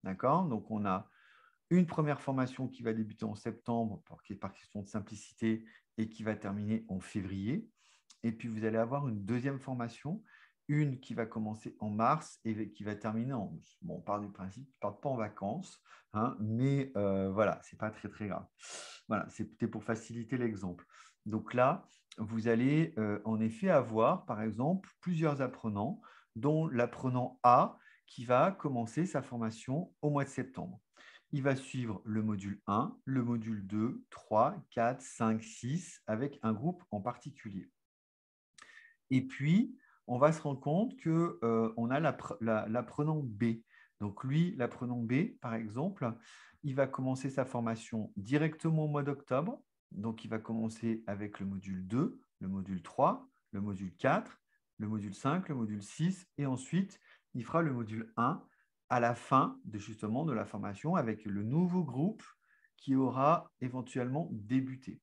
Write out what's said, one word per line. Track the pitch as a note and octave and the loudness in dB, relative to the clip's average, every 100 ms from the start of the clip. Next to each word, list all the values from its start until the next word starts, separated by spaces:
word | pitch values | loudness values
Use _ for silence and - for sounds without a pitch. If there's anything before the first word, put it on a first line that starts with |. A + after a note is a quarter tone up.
D'accord ? | F#2 F#2+ B2+ D#3+ F3+ | -6 0 2 4 2
Donc, | A2 - | -2 -2
on | G#2+ | -2
a | G2+ F#2+ - _ - - _ _ _ | 0 0 -2 _ -20 -20 _ _ _
une | F3 E3 | 4 4
première | - D3+ C3+ | 2 2 0
formation | - C3 B2 - B2+ | -2 0 0 -2 -6
qui | - | -4
va | A#2 | -2
débuter | A2+ G#2+ G#2+ | 0 -2 -4
en | A2 | -6
septembre | G#2+ A#2+ A2+ - A#2 A2+ G2 - | -4 -8 -8 -2 0 0 -4 -12
par, | E2 - G2 | -20 -14 -10
par | G2 | -10
question | - - G#2 | -12 -12 -10
de | G2 | -6
simplicité | A2 G2 G#2 - - A2+ A2 A2+ - _ - | -8 -8 -14 -16 -2 0 0 -4 -20 _ -6
et | A2 | -6
qui | - | -4
va | A2 G#2 | -4 -4
terminer | G#2 G2+ G#2 A2 - | -4 -4 -2 -2 -2
en | F#2+ | -8
février. | - A2 F#2+ G2 G2+ E3+ - _ _ _ _ - | -4 -6 -4 -4 -2 -4 -6 _ _ _ _ -6
Et | A#2 | -4
puis, | A2+ A#2+ | -4 -6
vous | A2 | -2
allez | A2 A2 | 0 2
avoir | A#2 C#3+ C#3+ | 0 0 -2
une | G#2+ | -4
deuxième | G2 B2 C3+ C#3 | -2 0 0 -4
formation, | C3+ B2+ A#2 - D3 G#3+ - - - _ - | -6 -6 -6 -6 -6 -6 -8 -20 -20 _ 0
une | D3 D3 C3 | 2 2 0
qui | - | -6
va | A#2 A2+ | -4 -2
commencer | A2+ G#2+ A2 - - | -2 -4 -6 -10 -8
en | G#2+ | -4
mars | G#2 A#2 D#3 - - | 2 4 4 -2 -8
et | A2+ G#2+ G2+ | -4 -4 -4
qui | - | -6
va | G#2 | -6
terminer | G#2 A2+ A2 B2+ | -4 -2 -2 -2
en, | C3 G2 E2 - _ | -4 -6 -8 -16 _
bon, | - D2+ | -10 -10
on | |
part | - G#2 | -4 -4
du | G2+ | -4
principe | G2+ F#2+ B2 | -10 -12 -12
qu'ils | C3+ _ | -18 _
ne | |
partent | G2+ G2+ | -8 -6
pas | C#3+ | -4
en | B2+ | -4
vacances, | G#2 - G2 D3 F#3+ - _ - _ | -4 -4 -4 -4 -8 -18 _ -20 _
hein, | G#2+ A#2+ - | -2 -2 -2
mais, | A2 A2+ C3 C#3 C3+ G2+ | -4 0 2 2 0 0
euh, | G2+ G2 G2 | 2 2 0
voilà, | F#2+ G2+ D#2+ | 4 2 2
c'est | - - | -8 -6
pas | G#2+ | -6
très, | - G2+ | -6 -12
très | - G#2 | -8 -6
grave. | E2+ - _ - - - - - | -6 -10 _ -14 -14 -14 -18 -4
Voilà, | G#2+ D#2+ | -2 -2
c'était | - G#2 - B2 | -6 -8 -2 -4
pour | A2+ | -2
faciliter | A2 A2+ - A#2 A2 B2+ | -4 -4 -4 -10 -4 -2
l'exemple. | B2 G2+ F#2+ F2 - - - _ - | 0 -2 -6 -10 -16 -20 -20 _ -4
Donc | G#2+ G#2+ | -4 -2
là, | B2 C3 F#3 - _ _ - | 4 4 4 -4 _ _ -10
vous | A2 A2+ A2+ | -4 0 4
allez, | A2+ C3 D3+ D#3+ - | 4 6 4 2 0
euh, | G#2+ G#2 | 0 0
en | A2 A2 | 0 0
effet | A2 A2 F#3+ | 0 0 4
avoir, | D#3 A2+ A2 A#2+ F#3 | 4 4 4 4 4
par | - G#2+ | -2 -4
exemple, | A2 G#2+ C#3 F#3+ - _ | -2 0 0 0 -4 _
plusieurs | - E3 D#3+ C#3 | -4 0 2 2
apprenants, | C3 - A2+ G2+ A#2 G#3+ - - _ | -2 -2 -4 -2 -2 -4 -12 -20 _
dont | A2+ C3+ D#3 D#3+ | -2 2 2 2
l'apprenant | B2 A#2+ - C3 B2 B2 - | 2 2 2 0 0 -2 6
A | B2 B2+ - - - - _ | 8 10 8 0 -20 -20 _
qui | - | -12
va | A#2+ B2 E3+ | 4 6 6
commencer | F#3+ D3+ B2+ A2 - F#3 | 2 -2 -2 -2 0 0
sa | C#3+ | -2
formation | - A#2+ A2+ A2 - C#3 F3+ _ | -4 -4 -4 -4 -4 -2 -4 _
au | D3+ | 0
mois | C#3+ | 2
de | C#3 | 0
septembre. | - B2 - - - _ - - - _ | -4 -6 -8 -10 -12 _ -20 -20 -20 _
Il | C#3+ | 0
va | C3+ | 2
suivre | C3 - C3 A#2 F#2+ | 2 -2 -4 -4 -4
le | - A2 | -2 0
module | A2 G2+ G2 G2+ - | 0 -2 -4 -6 0
un, | G#2 D#3+ - | 2 0 -4
le | - C3+ | -2 0
module | A#2 A#2+ A2 G#2+ F#2+ | 0 0 -2 -6 -2
deux, | G#2+ A2+ - - | 0 0 -2 -12
trois, | - - G#2+ C3 G3+ - | -20 0 4 4 2 -8
quatre, | - A#2 C3 | 0 0 0
cinq, | - - A2+ A2 | -10 0 2 2
six, | G#2+ - A#2+ D#3+ F3 - - | -4 -8 -4 -4 -4 -14 -4
avec | A2 C#3+ D3 | -2 -2 -2
un | A2 | -2
groupe | G#2 D3 F#3 - | 0 -2 -4 -6
en | G#2 | -4
particulier. | G2 - D3 B2+ A2 G2 F2 _ _ _ _ _ _ _ _ - - - - _ _ | -4 -6 -14 -14 -10 -10 -12 _ _ _ _ _ _ _ _ -20 -20 -20 -20 _ _
Et | C3 - | 2 2
puis, | - C#3+ F#3+ C4 - _ _ - | -2 4 6 4 -2 _ _ -6
on | B2 | 4
va | D3 | 6
se | D#3+ | 6
rendre | D3 C3+ | -2 -2
compte | D3 D#3+ A#3+ - | 2 2 2 -2
que, | E3 D#3+ E3+ - | 2 2 2 2
euh, | A#2 A2+ A2+ A2+ | 2 4 2 0
on | A#2 | 0
a | C3+ | 2
l'appre-, | D#3+ - - - | 2 0 -8 -4
la, | A2+ G#2+ G2+ | 0 0 2
l'apprenant | A2+ A#2 - D3+ D#3 | -2 -2 -2 0 0
B. | C3+ G#2 A#2 A2+ _ - - _ | -2 0 0 0 _ -20 -20 _
Donc | G#2 - | -8 -4
lui, | C3 D3+ F3 - | 0 2 2 0
l'apprenant | A#2+ - B2 B2 | -4 -2 -4 -2
B, | A2+ B2+ F#3+ - | 0 2 0 -4
par | B2 | -6
exemple, | A2+ A2+ A#2 F3 F#3+ A#2+ A2+ - - - _ | -6 -4 -4 -4 -2 -4 -4 -14 -20 -20 _
il | C#3+ | -4
va | C3+ C3+ | 2 2
commencer | C3+ C3 C3 C#3 | 2 -2 -2 -2
sa | C3+ | -2
formation | B2+ B2 A2+ A2+ - A2+ G#2+ - | -2 -2 -2 -4 -4 -6 -4 -8
directement | G2 D3 D#3 D#3 E3 D#3 | 0 2 2 0 0 2
au | D3+ | 2
mois | D3 | 0
d'octobre. | C#3+ C#3 - B2+ E3+ C4+ _ _ _ | 0 -4 0 0 0 -6 _ _ _
Donc, | - A2 A2+ | -6 -6 -6
il | G#2+ | -4
va | A2 | -6
commencer | A2 A2+ A2 A2 A#2 A2 - | -4 -2 -2 -2 -2 -2 -4
avec | G2+ G#2 - | -6 -6 -6
le | G2 | -6
module | G2 F#2+ F#2 F#2 | -6 -6 -8 -2
deux, | A#2 F3 - _ _ | 0 0 -4 _ _
le | F#2+ | -6
module | F#2+ F#2+ F#2 | -6 -4 -6
trois, | - - D3+ C4 - _ _ | -6 2 2 2 -8 _ _
le | G2+ | -6
module | G2+ F#2+ - - | -4 -4 -6 0
quatre, | C3 F3 A3+ - _ _ _ _ | 2 2 0 -18 _ _ _ _
le | G#2+ | -4
module | G#2+ G2+ | -4 -4
cinq, | G2 C3+ E3+ F#3 | -2 0 0 -2
le | |
module | C3+ A2 G#2 | -4 -2 -4
six, | G2 - E3 F#3 - - | -8 0 0 0 -8 -4
et | C#3 | -2
ensuite, | B2+ - E3+ G3 - _ - _ | -2 0 0 0 -6 _ -20 _
il | B2+ | -8
fera | A2+ E3 | 0 2
le | E3 | 2
module | B2+ A2 A2 A2 - | 0 -2 -6 -4 2
un | A#2+ F3+ - _ _ _ _ | 2 2 -8 _ _ _ _
à | B2 | 2
la | A#2+ | 4
fin | B2 - C3+ D#3+ - | 2 4 6 6 -2
de, | - G#2+ | -10 -10
justement, | F#2+ G#2+ G#2+ A#2 D#3+ | -10 -6 -2 0 0
de | |
la | A2+ | 0
formation | G2+ G#2+ G2+ G2 D3 | -2 -4 -6 -4 0
avec | F3+ A#2 G#2+ | 2 2 -2
le | G#2 G2 | -4 -2
nouveau | G#2+ D3 F3+ F3+ | 0 2 4 2
groupe | D3+ B2 E3+ A3 - - _ _ _ _ | 0 0 0 -2 -14 -20 _ _ _ _
qui | - | 2
aura | C3 C3 B2 C#3 E3+ - _ | 4 4 4 6 6 2 _
éventuellement | B2+ B2+ B2 C3 B2 C3+ E3+ | -6 -6 -6 -4 -2 -2 -2
débuté. | A2 G2+ C3 C3 C3 - A2 | -6 0 2 2 -6 -12 -14